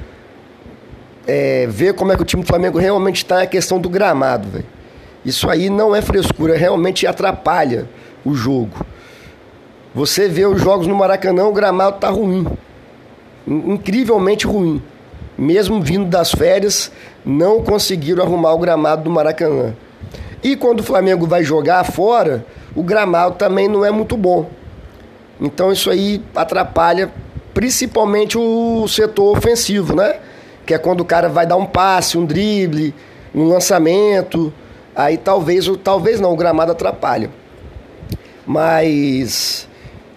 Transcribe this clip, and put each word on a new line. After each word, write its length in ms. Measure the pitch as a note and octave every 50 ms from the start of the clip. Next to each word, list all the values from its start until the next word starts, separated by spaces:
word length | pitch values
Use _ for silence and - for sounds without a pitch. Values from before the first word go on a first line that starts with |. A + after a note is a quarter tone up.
| - - - - - - - - - - - - - - - - - - - - - - - - -
é, 400 | - C#3 C#3+ C#3 C3+ C3+ B2+ B2+
ver 300 | A#2 G#2 G2+ E3+ G3 F#3+
como 160 | F#3+ F#3+ F#3+
é 40 | F#3
que 60 | E3
o 40 | E3+
time 180 | - - F3+ -
do 40 |
Flamengo 300 | - F#3 E3+ F3 F#3 D3+
realmente 480 | E3 F#3 F#3+ G#3 F#3+ F#3+ F#3+ F3 - -
tá 140 | - F3+ F#3
é 60 | F#3
a 20 |
questão 320 | F3+ - F#3 E3 - F#3 F#3
do 100 | E3+ F3+
gramado, 580 | F3 G3 G#3+ F#3 D#3 C3+ C3+ C3+ B2 A2 G2+
velho. 180 | G2 F#2+ - - - - - - - - - - - - - -
Isso 240 | C3 B2+ - - E3+
aí 180 | F3 D#3+ F#3
não 280 | G3 G3 G#3 A3 G#3+ G#3
é 60 | G#3 -
frescura, 520 | - G3 G3 E3 - - - D#3 D#3+ E3
realmente 520 | D3 F3 F3+ G#3 E3 E3+ F#3 F#3 - F#3+
atrapalha 840 | F#3 F#3 - F#3 F#3+ F3+ - - D#3 E3+ F3 D#3 C3 A#2+ G#2+ - - - - - - - - -
o 120 | - D3
jogo. 500 | B2+ A2 C3+ C#3 B2+ A2+ G2+ E2 - - - - - - - - - - - - - - - - - - - - - - - -
Você 320 | B2 C#3+ C#3 - F3+ G#3
vê 180 | G3 D#3+ E3+ G3
os 160 | G3+ G3 F#3
jogos 240 | - F#3 G3 F#3+ E3
no 80 | F3 G3
Maracanã, 520 | G3 G3 F#3 G3 - - G3 F3+ F3+ G3
o 60 | G#3+
gramado 460 | G3+ G3+ G#3 F#3+ F3+ F#3 F#3+ G3 G3
tá 100 | G3 -
ruim. 380 | A3 F#3+ G#3+ G#3+ F#3+ F3+ F#3+ E3 - - - - - - - - - - - - - - - - - - - -
In-, 260 | - C#3+ D#3 - F#3+ G3+
incrivelmente 720 | G3+ - G3 F#3+ B3+ B3+ G#3+ A3+ G#3 F#3 G3 G#3 G#3 -
ruim. 340 | - G3+ G3+ F3+ E3 D3+ C3 - - - - - - - - - - -
Mesmo 460 | - C3 D3 E3+ G#3 G3+ F3+ A3 G#3
vindo 240 | D#3 C3 E3+ G3+ G3
das 260 | F3 F3+ F3 E3+ -
férias, 600 | - - D3+ F#3 F#3 G3+ G3 G#3 - - - - - - - - - - -
não 380 | - C3+ D3 E3+ G3 A3 A3+ -
conseguiram 600 | - G#3 G3+ - - F#3+ E3+ C3+ D#3 F3+ F3 F3+
arrumar 300 | E3+ F3+ E3+ E3 D#3+ E3
o 60 | D#3+
gramado 420 | F3 F3 E3 D#3 D3+ D3+ D#3 D#3+
do 80 | D#3 E3
Maracanã. 640 | E3+ D#3+ D3+ D#3 D#3 - E3+ D#3 C#3+ C3+ B2 A2 A2+ - - - - - - - - - - - - - -
E 120 | C4 C#4
quando 260 | - C4 A#3+ A#3 A#3
o 20 | -
Flamengo 420 | - F#3 F#3+ F#3 F#3+ F#3 F3+ E3+
vai 180 | D#3+ F3 F3 D#3+
jogar 400 | C3+ D#3 D#3 C#3 D#3 F3 F3+ F3
fora, 640 | - - D#3+ F#3 A3 A#3+ A#3 F3+ D#3 C3 A2+ A2+ - - - - - -
o 80 | D3 F3+
gramado 540 | F3 G#3 G#3+ G#3 F#3 F3 E3+ F3+ F3+ F3+
também 300 | - G#3 F#3+ F#3+ G3 G3
não 160 | G3+ G#3 G3+ G3+
é 60 | G3+
muito 260 | G#3+ G#3+ A3 - B3
bom. 320 | A3+ F#3 F3+ F3+ E3 D#3+ - - - - - - - - - - - - - - - - - - -
Então 320 | C#3+ C#3+ C#3 - F3+ F#3+
isso 180 | G3 F#3+ - F#3+
aí 320 | F#3 F#3+ G3 G3+ G#3 F#3+ - - -
atrapalha 760 | - E3 - F#3 F#3 F3+ - - E3 E3 E3+ F3 F#3 F#3+ E3 - - - - - - - - -
principalmente 840 | G3 G#3+ C4 B3 - B3+ A3+ - A3 G#3+ G#3 G#3 G#3 G#3 - -
o 500 | A#3 A#3 A3+ A3+ A#3 A#3 A#3 A3+ A3+ A3
setor 480 | G3 - G#3+ G#3+ G#3+ G#3+ G3+ G3+ G#3 G#3
ofensivo, 600 | G#3 - A#3 A#3 A3+ - - G3+ G3+ - - -
né? 240 | E3 G3+ B3+ D4+ - - - - - - - - - -
Que 80 | - D#3+
é 20 |
quando 240 | D#3+ - F#3 F3+ F3
o 40 | E3+
cara 220 | E3+ E3+ E3+ F3
vai 200 | E3 D3 E3+ E3
dar 80 | E3 F3
um 100 | F#3 F#3+
passe, 520 | F#3 - F3+ F#3+ F#3+ F#3+ F3+ - - -
um 80 | E3+ F3
drible, 680 | D3 D3+ F#3 G#3 G#3+ G#3 G3+ F#3 E3 D3+ D3+ D#3 C#3+ C#3+ - - - - - - - -
um 120 | D3+ D#3
lançamento. 1080 | E3 F3 F3+ F3 - G3 F3 D#3 D#3+ F3+ G3+ G#3 G#3 G3+ F#3 F3+ - - E3 E3 D3+ D3 - - - - - - - -
Aí 220 | - C#3 D3 D#3+
talvez, 500 | D#3+ - F#3+ G3 G3+ D#3+ D#3 F3 F#3 D#3+
ou 80 | F3+ F#3+
talvez 440 | F#3+ - G3 G3 F#3+ E3+ A3+ A3+ G#3
não, 140 | G3 F3+ E3+
o 20 |
gramado 360 | D#3+ F3 E3+ D#3+ D#3+ E3 E3+
atrapalha. 600 | E3 - - F#3+ - - - C3+ B2 B2 G#2+ - - - - - - - - - - - - - - - - - - - - - - - -
Mas 1200 | - C3+ D#3 D#3+ E3 D#3+ D#3+ D#3+ D#3+ D3+ C#3+ C#3+ C#3 C3 C3 C3 G#2+ - - - - - - - - - - - - - - - - -